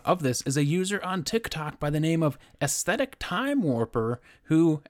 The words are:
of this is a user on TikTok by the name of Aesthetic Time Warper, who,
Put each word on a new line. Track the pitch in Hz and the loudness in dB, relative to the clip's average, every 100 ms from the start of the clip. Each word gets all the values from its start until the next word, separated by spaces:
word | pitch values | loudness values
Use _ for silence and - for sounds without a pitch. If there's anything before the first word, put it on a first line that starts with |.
| - | 0
of | 175 | 0
this | 135 117 - | 0 -2 -2
is | 139 | 0
a | |
user | 143 175 185 202 | 2 0 0 -2
on | 180 185 | -2 -4
TikTok | 139 226 - 156 151 - | -2 -2 -2 -6 -8 -4
by | 147 | -2
the | 151 | 0
name | 160 165 | 2 2
of | 156 - - - | 2 -2 -12 -6
Aesthetic | 139 - - 226 269 - | -4 -2 -2 0 -2 -6
Time | - 185 269 285 | -6 -2 0 0
Warper, | 165 117 113 120 113 120 - - | 0 0 0 -2 -2 -4 -8 -20
who, | - 160 165 151 | 0 4 4 2